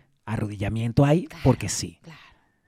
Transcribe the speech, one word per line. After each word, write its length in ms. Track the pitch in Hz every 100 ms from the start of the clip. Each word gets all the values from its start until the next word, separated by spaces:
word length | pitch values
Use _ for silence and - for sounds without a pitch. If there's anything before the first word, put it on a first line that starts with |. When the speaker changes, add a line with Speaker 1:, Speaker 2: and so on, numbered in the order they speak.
| _ _
Speaker 1:
Arrodillamiento 800 | - 110 107 101 98 113 117 113
hay 220 | 139 160 -
Speaker 2:
Claro, 160 | -
Speaker 1:
porque 240 | 135 120 98
sí. 300 | - 87 -
Speaker 2:
claro. 180 | - 156 - _ _ _